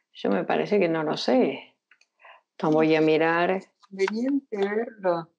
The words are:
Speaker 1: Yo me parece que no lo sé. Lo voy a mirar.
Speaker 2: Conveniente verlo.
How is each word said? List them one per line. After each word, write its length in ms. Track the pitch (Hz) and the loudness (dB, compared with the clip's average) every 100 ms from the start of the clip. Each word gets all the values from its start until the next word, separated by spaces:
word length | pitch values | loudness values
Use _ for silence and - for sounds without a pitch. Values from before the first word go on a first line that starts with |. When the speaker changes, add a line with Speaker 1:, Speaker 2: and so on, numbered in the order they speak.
| _ | _
Speaker 1:
Yo 180 | - - | -6 -2
me 140 | 190 | -2
parece 340 | 165 156 160 208 | 0 -2 0 2
que 100 | 170 | 2
no 140 | 160 | 0
lo 140 | 156 - | -2 -4
sé. 580 | - 254 170 - - _ _ _ _ _ - - _ - | 0 2 2 -2 -12 _ _ _ _ _ -20 -20 _ -6
Lo 80 | 160 | 0
voy 240 | 156 156 | 2 4
a 60 | 156 | 4
mirar. 600 | 156 156 165 170 175 190 - _ - | 4 2 2 0 0 -2 -6 _ -12
Speaker 2:
Conveniente 680 | 190 196 220 262 277 - 202 | -4 -4 -2 -2 -2 -4 -4
verlo. 720 | 202 214 233 208 185 170 165 | -2 -2 -6 -4 -2 -2 -6